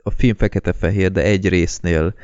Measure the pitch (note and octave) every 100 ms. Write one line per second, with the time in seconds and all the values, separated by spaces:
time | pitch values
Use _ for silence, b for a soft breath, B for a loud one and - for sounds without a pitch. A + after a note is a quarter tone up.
0 | - - B2 G#2+ G#2 F#2+ F2+ F2 E2+ G2+
1 | F#2+ F#2+ D#2+ G2+ F#2+ F2+ D#2+ - F2+ E2
2 | E2 -